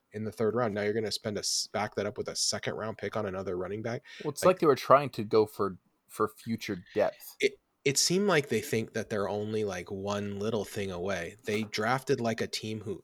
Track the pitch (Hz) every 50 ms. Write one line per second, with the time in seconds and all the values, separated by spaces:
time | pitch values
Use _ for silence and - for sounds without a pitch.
0 | _ _ - 107 110 107 98 - 117 107 104 120 123 110 98 104 104 104 104 113
1 | 110 104 - - - 113 104 95 - - - - - - - 107 104 107 - -
2 | 101 104 101 - 104 98 87 - - - - 101 - 123 - 71 104 110 104 -
3 | - 101 - 113 107 98 92 95 95 101 92 90 92 90 101 107 110 113 117 123
4 | - - - - - 156 139 - - 185 185 185 - 156 131 120 - - 139 139
5 | 147 139 - - 110 107 113 110 107 104 - - 104 98 92 87 - _ _ _
6 | _ _ - - 110 101 - - - - 113 110 - - 104 87 92 - - 104
7 | 101 90 - - - - - - - 135 - - _ _ _ _ _ 139 139 -
8 | - - 175 185 202 208 180 151 139 - 127 110 104 - - 113 113 - - 117
9 | 104 - 113 104 98 92 98 104 107 107 110 110 107 101 92 90 90 - 101 95
10 | 95 101 101 104 104 101 101 98 101 110 113 110 98 - - 110 101 98 92 87
11 | 87 98 95 90 85 82 - - - - 104 107 110 104 - - 107 113 127 135
12 | - - 139 120 117 117 113 - 107 - - - - 110 110 110 101 110 101 -